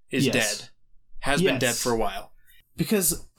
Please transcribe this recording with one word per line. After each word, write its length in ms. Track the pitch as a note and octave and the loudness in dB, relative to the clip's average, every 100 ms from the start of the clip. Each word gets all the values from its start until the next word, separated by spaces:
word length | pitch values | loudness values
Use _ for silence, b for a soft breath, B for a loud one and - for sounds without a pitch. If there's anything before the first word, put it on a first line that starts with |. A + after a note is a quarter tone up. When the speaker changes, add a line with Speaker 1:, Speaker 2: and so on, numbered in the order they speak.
| - | -4
Speaker 1:
is 140 | C#3 C3+ | 0 2
Speaker 2:
Yes. 80 | A#2+ G#2+ - | 2 0 -2
Speaker 1:
dead. 100 | - - - - - - | -12 -20 -20 -20 -14 -6
Has 200 | - C#3+ | 0 2
been 140 | F#3 B2+ | 2 2
Speaker 2:
Yes. 60 | |
Speaker 1:
dead 140 | B2 A2+ | 0 0
for 160 | B2+ | 0
a 60 | A2+ | 0
while. 340 | G2+ G2 - - b b _ - | 0 -4 -12 -20 b b _ -6
Speaker 2:
Because 520 | E3 G#3+ E3+ D#3+ - | 0 2 0 -2 -6